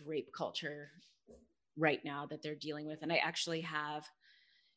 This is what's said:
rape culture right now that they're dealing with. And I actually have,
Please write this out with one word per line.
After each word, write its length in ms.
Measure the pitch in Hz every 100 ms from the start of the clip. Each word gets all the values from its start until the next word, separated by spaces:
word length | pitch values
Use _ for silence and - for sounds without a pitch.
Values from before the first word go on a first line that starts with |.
| 147
rape 260 | 156 -
culture 580 | - 139 - 156 147 143 170 - _ - - - _ _ -
right 260 | 156 143 147
now 200 | 143 147
that 140 | 151
they're 140 | 156 147
dealing 320 | 147 151 151
with. 140 | 151
And 100 | 156
I 60 | 170
actually 440 | 160 165 - 165
have, 440 | 165 151 147 151 - _ - - - _ _